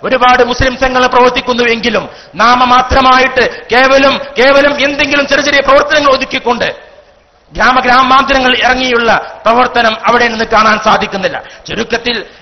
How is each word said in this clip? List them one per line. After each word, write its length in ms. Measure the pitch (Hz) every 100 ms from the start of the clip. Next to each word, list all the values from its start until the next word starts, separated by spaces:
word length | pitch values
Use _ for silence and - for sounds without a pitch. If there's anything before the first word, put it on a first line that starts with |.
ഒരുപാട് 400 | 220 254 247 254
മുസ്ലിം 340 | 233 247 262 247
സംഘടനകൾ 280 | 269 254 254
പ്രവർത്തിക്കുന്നു 580 | 254 247 254 262 240
എങ്കിലും, 460 | 240 233 233 208 147 - - 160
നാമമാത്രമായിട്ട് 1300 | 226 247 254 247 254 262 262 254 262 254 220 - -
കേവലം, 480 | 233 262 269 277 262 - -
കേവലം 440 | 262 277 277 277
എന്തെങ്കിലും 440 | 277 285 294 285 277
ചെറിയ 160 | 285
ചെറിയ 180 | 285 277
പ്രവർത്തനങ്ങൾ 500 | 277 277 294 302 285
ഒതുക്കിക്കൊണ്ട് 800 | 262 - 269 233 233 170 - - - _ _ _ _ _
ഗ്രാമഗ്രാമാന്തരങ്ങളിൽ 1120 | 147 220 254 247 247 262 262 262 277 254 240 220
ഇറങ്ങിയുള്ള 560 | 254 254 240 233 180 - - 208
പ്രവർത്തനം 520 | 233 247 240 233 220 202
അവിടെ 200 | 240 240
നിന്ന് 180 | 220 226
കാണാൻ 340 | 220 220 214
സാധിക്കുന്നില്ല. 600 | 214 202 208 196 180 131 - - -
ചുരുക്കത്തിൽ 580 | 165 226 226 240 233 - -